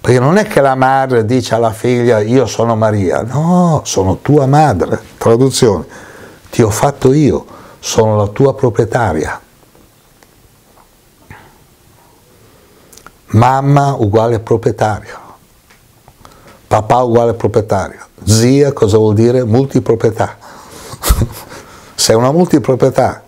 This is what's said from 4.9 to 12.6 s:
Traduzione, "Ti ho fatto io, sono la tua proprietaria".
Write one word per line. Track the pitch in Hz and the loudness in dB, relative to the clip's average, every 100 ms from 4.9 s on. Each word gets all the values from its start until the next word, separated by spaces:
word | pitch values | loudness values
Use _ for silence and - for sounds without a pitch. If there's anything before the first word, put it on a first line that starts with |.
| 117 - - | -6 -8 -4
Traduzione, | - 117 135 - 123 92 - - - - - - - | 0 2 2 2 0 0 -6 -18 -20 -20 -20 -20 -18
"Ti | - | -2
ho | 107 | -2
fatto | 104 143 139 - | 0 -2 0 0
io, | 139 143 78 - - - - | 2 2 0 -6 -20 -20 -18
sono | - - 110 107 | -8 -2 0 0
la | 104 | -2
tua | 107 139 | 0 0
proprietaria". | - 127 110 113 139 110 80 76 - - _ _ _ _ _ _ _ _ _ _ _ _ _ _ _ _ _ _ - - _ _ _ _ _ _ _ _ _ _ _ | 0 -2 -2 -2 -2 -2 -4 -6 -10 -16 _ _ _ _ _ _ _ _ _ _ _ _ _ _ _ _ _ _ -20 -20 _ _ _ _ _ _ _ _ _ _ _